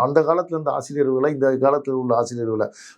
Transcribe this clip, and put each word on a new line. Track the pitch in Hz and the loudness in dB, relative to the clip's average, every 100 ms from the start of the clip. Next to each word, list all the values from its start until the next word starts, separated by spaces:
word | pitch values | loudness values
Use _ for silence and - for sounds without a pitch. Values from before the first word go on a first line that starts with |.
| 127 | 2
அந்த | 143 | 2
காலத்துல | 151 170 175 165 | 2 0 -2 -4
இருந்த | 147 135 | -4 -4
ஆசிரியர்களை, | 131 147 139 131 143 | -4 -2 0 2 0
இந்த | 143 135 131 | 2 0 2
காலத்துல | 131 147 139 131 | 2 2 0 -4
உள்ள | 127 120 | 0 0
ஆசிரியர்களை, | 120 123 113 110 104 - - | 0 -4 -4 -2 -4 -6 -20